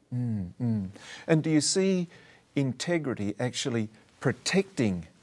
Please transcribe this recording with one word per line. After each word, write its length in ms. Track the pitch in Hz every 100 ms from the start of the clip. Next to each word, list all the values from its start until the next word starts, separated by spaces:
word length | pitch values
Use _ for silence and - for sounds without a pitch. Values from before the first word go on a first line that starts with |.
| -
Mm, 360 | 123 120 107 90 -
mm. 260 | 120 107 92 - - - -
And 160 | 160
do 80 | 156
you 120 | 151
see 460 | - 190 190 185 170 - - - _ 143
integrity 800 | 131 - 175 175 139 104 101 -
actually 500 | 123 - 131 117 107 - _ -
protecting 880 | 127 - - 190 196 - 107 87 82 -